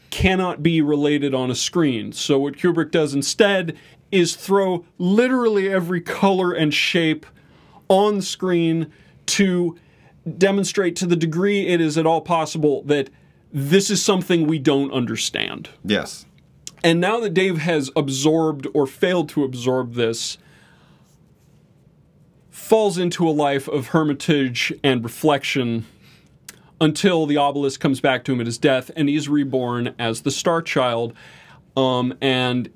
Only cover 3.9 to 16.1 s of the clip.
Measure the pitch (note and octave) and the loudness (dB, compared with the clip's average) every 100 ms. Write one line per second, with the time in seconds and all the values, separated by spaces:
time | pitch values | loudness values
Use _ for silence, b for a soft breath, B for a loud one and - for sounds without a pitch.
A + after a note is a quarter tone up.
3.9 | B _ G3 E3+ - - G3 F#3+ F3 F3 | B _ 2 2 -2 0 0 2 -2 -6
4.9 | - F3+ G3+ B3 C4 A#3 G#3+ F#3+ F#3+ E3+ | -4 2 4 4 2 2 2 0 0 -2
5.9 | F3+ E3+ - G3 F#3+ F3+ E3+ D#3 D3 - | -4 -4 0 2 4 2 2 0 0 0
6.9 | F3 E3 D3+ - b b b b b - | 0 0 -2 -6 b b b b b 2
7.9 | F#3+ G#3 G3+ F#3 - F#3 F3 E3 E3 D#3 | 4 4 0 -4 -4 -2 0 2 0 -2
8.9 | b b b - - G3 F3+ F3 E3 b | b b b -4 0 2 2 -2 -4 b
9.9 | b b b - D3+ G3 G3 G3 - F3+ | b b b -12 -8 -4 -2 -2 -2 -4
10.9 | E3+ F3 F3 D#3+ D#3 G3+ G3+ F3+ F3 D#3+ | -4 -2 0 0 -2 -2 -2 0 0 0
11.9 | D3+ D#3+ E3 D#3 E3 D#3 E3+ D3 C3+ C#3 | 0 0 0 0 -2 -2 -2 0 0 0
12.9 | D3 C3+ b b b b C#3+ C#3 F#3+ G3 | -2 -2 b b b b -8 2 2 2
13.9 | G3+ - F#3+ - F3+ D#3 D#3+ C3+ C#3 C#3 | 0 0 0 2 2 2 0 2 2 0
14.9 | C3 A#2+ A2+ - - G1+ - - - F2+ | -2 -4 -4 -4 -4 -6 -8 -14 -12 -2
15.9 | G2+ - | -2 -2